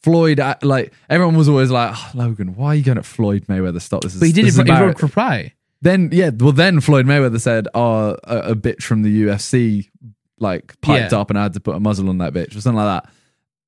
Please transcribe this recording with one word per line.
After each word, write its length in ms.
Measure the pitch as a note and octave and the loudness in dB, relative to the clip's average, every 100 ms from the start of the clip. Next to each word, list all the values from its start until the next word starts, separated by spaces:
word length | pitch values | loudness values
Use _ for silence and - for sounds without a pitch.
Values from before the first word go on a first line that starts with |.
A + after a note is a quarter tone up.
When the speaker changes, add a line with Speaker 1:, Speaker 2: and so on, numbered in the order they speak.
Speaker 1:
Floyd, 360 | - E3+ D#3+ D3 | 2 2 2 2
uh, 160 | C3+ C#3 | -2 -2
like, 320 | C#3+ C3+ - _ _ | 0 0 -2 _ _
everyone 260 | D#3 F3+ D#3+ | 0 2 4
was 140 | D3 | 4
always 200 | C#3+ C3 | 4 2
like, 200 | B2+ A#2 | 0 -2
"Oh, 180 | G#2+ - | -6 -12
Logan, 420 | B2+ A#2+ G#2+ F#2 F#2 | -6 -4 -4 -8 -6
why 120 | C#3+ | -2
are 80 | D3+ | 0
you 80 | |
going 140 | C3+ A#2 | 0 -2
at 60 | - | -4
Floyd 420 | - G#2+ G2+ - | -4 -2 -2 -2
Mayweather? 340 | F#2+ F#2 F2 | -4 -2 -6
Stop, 200 | - G2 | -6 -6
this 100 | - | -6
is, 60 | F#2 | 0
Speaker 2:
But 80 | E3 | 2
he 40 | |
did 140 | E3 A3 | 4 4
Speaker 1:
this 80 | E3 | 4
Speaker 2:
it 0 | |
Speaker 1:
is 40 | |
Speaker 2:
in 80 | B2 | 4
Speaker 1:
embarrassing." 380 | - G3 D#3 D3+ | 4 2 0 -2
Speaker 2:
reply. 460 | - B3 B2+ - _ _ _ | -2 -2 -4 -6 _ _ _
Speaker 1:
Then, 280 | E3+ F#3+ E3 | 2 2 2
yeah, 160 | E3+ F3+ A2 | 2 0 2
well, 140 | B2+ | 2
then 260 | C#3 F3+ E3+ | 4 4 2
Floyd 260 | C3 C#3+ B2+ | 2 2 4
Mayweather 340 | C#3+ C3 A#2 | 2 2 0
said, 260 | B2 A2+ G#2 | -2 -2 -2
"Oh, 420 | A#2 A#2+ A2 G#2+ - | -2 0 0 -2 -6
a, 140 | - A2+ F2 | -6 -6 -4
a 40 | A2 | -4
bitch 280 | A#2 - | -4 -6
from 180 | - A2 | -4 0
the 80 | G#2+ | 2
U 220 | G#2+ G#2+ | 2 0
F 100 | G2+ | -2
C, 480 | - B2+ A#2 G#2 G2 _ B2 G#2 _ _ | -2 0 0 -2 -6 _ -20 -20 _ _
like, 400 | G#2+ F2 - - | -6 -6 -10 -8
piped 300 | - C#3+ A2 | 0 2 2
Speaker 2:
Yeah. 80 | A2+ | -2
Speaker 1:
up 100 | G2+ | -2
and 60 | G#2 | -2
I 60 | |
had 100 | G#2 F#2+ | -2 -4
to 40 | |
put 160 | - E2+ | -8 -4
a 40 | |
muzzle 260 | G#2 G2+ F#2+ | -2 -2 -2
on 100 | F#2 | -2
that 140 | E2+ | -4
bitch," 220 | D2+ E2 G#2 | -6 -8 -4
or 60 | |
something 160 | G#2 A2+ | -2 0
like 220 | G#2 F2+ | -2 -4
that. 80 | - _ _ _ _ _ | -8 _ _ _ _ _